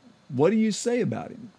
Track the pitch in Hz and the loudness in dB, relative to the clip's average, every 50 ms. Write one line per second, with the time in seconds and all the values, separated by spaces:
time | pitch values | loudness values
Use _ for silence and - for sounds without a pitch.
0 | - - - _ _ - 139 120 147 185 220 220 220 220 196 - - 233 240 247 | -20 -20 -20 _ _ -6 0 2 4 4 4 4 2 2 0 -2 -2 -2 0 0
1 | 185 - 110 98 - - - - - - - | 0 0 -2 -4 -8 -10 -12 -16 -18 -18 -20